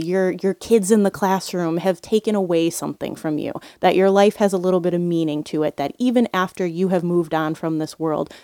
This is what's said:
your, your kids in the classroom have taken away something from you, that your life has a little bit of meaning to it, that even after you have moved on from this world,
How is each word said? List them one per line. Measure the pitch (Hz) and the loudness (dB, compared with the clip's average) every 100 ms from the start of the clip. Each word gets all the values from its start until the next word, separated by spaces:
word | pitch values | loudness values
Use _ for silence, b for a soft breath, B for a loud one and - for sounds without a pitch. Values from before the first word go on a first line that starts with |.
your, | 165 190 185 180 | 0 0 0 0
your | 196 | -2
kids | - - 226 185 | -2 2 2 4
in | 220 | 2
the | 196 | 2
classroom | - 190 190 - 180 165 170 | 0 0 0 -2 -4 -2 -2
have | 190 175 | -2 -4
taken | - 220 214 | 0 0 0
away | 208 180 165 165 | -2 0 2 0
something | - 147 - 139 | -2 -8 -8 -10
from | - 160 151 | -6 -4 -4
you, | - - B B | -6 -10 B B
that | 185 185 | 2 4
your | 190 | 4
life | 196 202 - | 6 4 4
has | 202 | 0
a | 190 | 0
little | 185 185 | 0 0
bit | 175 | 0
of | 175 | -2
meaning | 175 170 160 147 | -2 -2 -2 -4
to | - 151 | -4 -4
it, | 151 | -4
that | - 139 - | -4 -8 -2
even | 247 233 - | 0 2 2
after | 185 185 - | 0 -2 -4
you | 180 165 185 | -4 0 0
have | 185 | 0
moved | 175 175 160 | 2 0 0
on | 160 156 | -2 -2
from | 160 165 156 | -2 -4 -4
this | 156 - | -4 -4
world, | 160 151 - B | -2 -2 -4 B